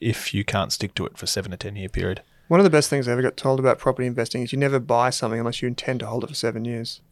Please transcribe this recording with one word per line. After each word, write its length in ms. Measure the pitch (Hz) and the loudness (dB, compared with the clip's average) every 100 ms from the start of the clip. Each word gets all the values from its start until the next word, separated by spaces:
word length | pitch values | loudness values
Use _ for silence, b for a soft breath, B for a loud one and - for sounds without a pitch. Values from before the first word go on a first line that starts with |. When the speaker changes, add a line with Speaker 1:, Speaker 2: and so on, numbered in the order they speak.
Speaker 1:
if 320 | 117 117 - | -2 -2 -2
you 100 | 101 | -2
can't 300 | 101 104 92 | 0 -2 -2
stick 220 | - 104 | -4 -4
to 100 | - 92 | -4 -6
it 120 | - | -6
for 80 | 90 | -4
seven 240 | - 92 | -4 -6
to 60 | 90 | -8
ten 180 | 98 101 | -10 -8
year 120 | 92 | -6
period. 320 | - 92 95 - _ - | -4 -2 -4 -10 _ 2
Speaker 2:
One 100 | 170 | 6
of 40 | |
the 60 | 196 | 8
best 180 | 151 143 | 6 4
things 180 | 143 123 | 0 0
I 60 | |
ever 100 | 120 | 2
got 140 | 127 - | 0 0
told 240 | 139 135 | 0 4
about 180 | 131 120 | 4 4
property 280 | - 127 127 | 2 0 -2
investing 360 | 120 113 127 | -2 -2 -2
is 100 | 120 | -4
you 60 | 135 | 0
never 220 | 139 139 | 2 2
buy 300 | 117 117 123 | 2 4 4
something 280 | - 120 113 | 0 -2 -2
unless 220 | 117 117 | -2 -2
you 80 | 123 | -4
intend 320 | 120 - 127 | -4 -4 -4
to 60 | 110 | -4
hold 180 | 117 | -6
it 40 | 123 | -6
for 60 | |
seven 300 | 147 113 113 | -4 -2 -2
years. 380 | 117 117 117 - _ | -4 -6 -8 -12 _